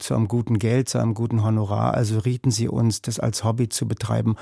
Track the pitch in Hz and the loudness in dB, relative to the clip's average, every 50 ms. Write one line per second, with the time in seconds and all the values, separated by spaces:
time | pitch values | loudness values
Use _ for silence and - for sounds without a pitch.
0 | - - 135 120 113 101 110 120 113 - 120 107 107 113 120 131 131 - - 123 | -4 -2 0 0 0 0 0 -2 0 0 0 0 2 2 2 2 0 0 -2 0
1 | 117 113 110 104 117 117 117 113 107 110 110 107 107 98 104 107 113 120 110 117 | 0 0 0 -2 -2 0 0 0 2 2 2 0 0 0 0 0 2 2 2 2
2 | 120 104 110 110 101 127 123 123 - 135 117 - 117 - - 127 117 117 104 - | 0 0 0 0 0 0 -2 0 0 0 0 2 0 -2 0 2 2 2 2 0
3 | - - 113 - - 113 104 - - 110 113 120 123 113 - - 120 110 110 - | -4 -6 -4 -2 -2 -2 -2 0 -2 -2 0 0 -2 -2 -2 -4 -4 -4 -4 -4
4 | - - 113 113 110 113 110 - | -2 -2 0 0 2 0 0 -2